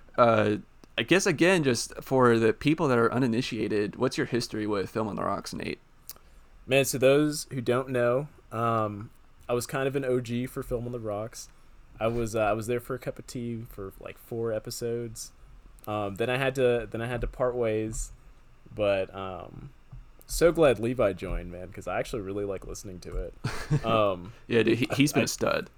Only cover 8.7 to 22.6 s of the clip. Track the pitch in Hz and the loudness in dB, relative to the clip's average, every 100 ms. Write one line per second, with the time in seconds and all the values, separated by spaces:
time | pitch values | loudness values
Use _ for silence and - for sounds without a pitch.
8.7 | 113 107 104 113 - - - - 120 117 | 2 0 -4 -12 -16 -20 -16 -4 -4 -4
9.7 | 143 135 139 135 127 120 120 127 - 131 | -2 -2 -2 0 0 0 -4 -4 -6 -6
10.7 | 123 120 123 110 101 110 - - - - | -6 -6 -8 -6 -6 -6 -12 -18 -20 -20
11.7 | - - - 113 117 117 110 107 110 107 | -20 -18 -4 -2 0 -2 2 2 2 0
12.7 | 123 - 127 - - - 131 120 117 117 | -2 -4 -8 -8 -10 -10 -8 -6 -8 -10
13.7 | - 98 - - 95 - 117 117 107 113 | -12 -12 -12 -16 -16 -10 -4 -2 -4 -6
14.7 | - 120 117 120 113 - - - - - | -6 -4 -4 -6 -10 -14 -16 -20 -20 -20
15.7 | - - 107 101 98 113 127 135 131 127 | -16 -6 -4 -4 -2 -2 0 0 2 2
16.7 | 120 110 110 117 123 120 - 127 123 117 | 2 -2 -6 -6 -4 -6 -2 -2 0 0
17.7 | 110 110 110 - - - - - - - | 0 -2 -6 -10 -12 -20 -20 -20 -20 -12
18.7 | - 104 98 95 92 95 90 - 78 139 | 0 2 2 0 -6 -8 -8 -12 -14 -16
19.7 | - - - - - - - 165 165 151 | -18 -20 -20 -20 -20 -8 4 4 6 6
20.7 | 104 113 123 107 92 95 87 87 87 90 | 6 2 2 2 2 -4 -4 -6 -10 -12
21.7 | 98 90 95 131 120 95 101 101 95 | -12 -6 -4 -2 -4 -4 -4 -4 -4